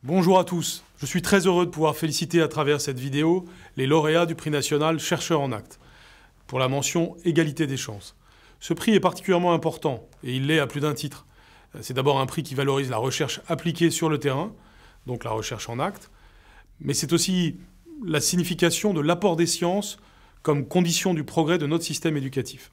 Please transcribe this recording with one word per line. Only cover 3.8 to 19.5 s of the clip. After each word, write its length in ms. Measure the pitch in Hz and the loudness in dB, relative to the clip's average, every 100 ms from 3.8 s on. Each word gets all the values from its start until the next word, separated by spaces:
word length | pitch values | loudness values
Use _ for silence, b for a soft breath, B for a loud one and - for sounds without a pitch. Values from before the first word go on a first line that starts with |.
| 131 | 2
lauréats 360 | 156 151 160 | 4 4 2
du 120 | 170 165 | 2 -2
prix 140 | - | -4
national 500 | 151 135 147 156 160 | -2 0 0 0 0
Chercheurs 400 | - 175 - 165 | -2 -4 0 0
en 100 | 139 | 0
Actes 300 | 110 - - b b b b b _ _ | -6 -10 -20 b b b b b _ _
pour 140 | 127 | -2
la 80 | 131 | 0
mention 480 | 139 131 175 165 - | 0 0 0 -2 -2
Égalité 420 | 180 160 160 135 151 | -2 0 0 0 -2
des 100 | 131 | -2
chances. 380 | - 104 - _ b b b b | -8 -12 -16 _ b b b b
Ce 120 | - | -6
prix 220 | 170 - | -4 4
est 60 | 208 | 4
particulièrement 520 | 185 175 - 175 175 | 4 -2 0 2 2
important 560 | 165 160 - 156 120 - - | 2 0 -2 -4 -4 -10 -14
et 140 | 127 127 | -6 -4
il 100 | 139 | 0
l'est 140 | 160 | 0
à 80 | 139 | 0
plus 120 | 147 | -2
d'un 140 | 151 | -4
titre. 320 | 143 147 - - b b b b - | -4 -8 -12 -20 b b b b -16
C'est 140 | 107 | -8
d'abord 260 | 127 135 135 | -2 2 2
un 60 | 131 | 0
prix 180 | - | -4
qui 100 | 131 | -6
valorise 340 | 131 139 139 135 | -2 0 0 0
la 100 | 117 | -2
recherche 420 | 123 127 147 - - | -2 -2 -4 -4 -6
appliquée 420 | 165 170 151 165 | -4 -4 2 2
sur 180 | 160 160 | 2 0
le 100 | 151 | 0
terrain, 360 | 139 131 185 - b b b b - | 0 -2 -4 -10 b b b b -10
donc 160 | 120 | -8
la 80 | 120 | -6
recherche 360 | 110 107 113 - | -6 -6 -8 -8
en 120 | 117 | -4
actes, 320 | 160 202 - b b b b b b - | -6 -6 -18 b b b b b b -12
mais 160 | 139 | -4
c'est 180 | 135 139 | -4 2
aussi 440 | 170 175 185 165 - - - - 302 | 2 2 2 0 -2 -14 -20 -20 -14
la 160 | 208 151 | -2 0
signification 760 | 143 180 175 180 170 165 214 | 2 0 0 2 2 2 0
de 60 | 175 | 0
l'apport 340 | 147 175 202 | 2 2 2
des 120 | 165 | 2
sciences 500 | 170 | 0